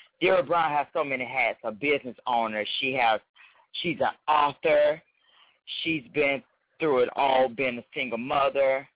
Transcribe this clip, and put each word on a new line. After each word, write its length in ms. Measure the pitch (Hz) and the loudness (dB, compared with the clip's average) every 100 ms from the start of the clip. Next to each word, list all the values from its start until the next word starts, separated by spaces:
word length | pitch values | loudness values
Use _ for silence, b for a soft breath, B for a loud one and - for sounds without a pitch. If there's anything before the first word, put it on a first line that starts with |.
| B - | B -2
Deria 280 | 175 185 139 | 2 2 2
Brown 240 | 175 156 | 0 0
has 160 | 147 139 | 0 -2
so 100 | 170 | -4
many 220 | 143 127 123 | -4 -4 -6
hats, 340 | 131 113 104 | -2 -2 -2
a 80 | 117 | -8
business 440 | 107 143 143 127 110 - | -4 -2 -2 -4 -10 -2
owner. 400 | 120 110 107 104 - | 0 0 -2 -4 -4
She 140 | 135 | -4
has, 260 | 131 117 107 _ _ b b b - | 0 2 0 _ _ b b b -8
she's 140 | 175 151 | -6 -2
an 140 | 123 - - | -4 -4 0
author. 720 | 151 143 135 165 147 147 160 _ _ b b b b - - | 2 0 0 2 4 4 0 _ _ b b b b -14 -8
She's 200 | 165 160 117 147 | -4 -4 -4 0
been 260 | 143 135 - _ _ - | 0 0 -6 _ _ -4
through 200 | 160 131 | 0 2
it 100 | 123 - | 2 2
all, 340 | 139 131 131 | 2 4 2
been 280 | 117 131 120 | 0 -4 -6
a 60 | - | -10
single 240 | 151 127 113 | -8 -6 -6
mother. 720 | 127 147 139 139 135 135 139 | -2 0 0 2 2 2 -4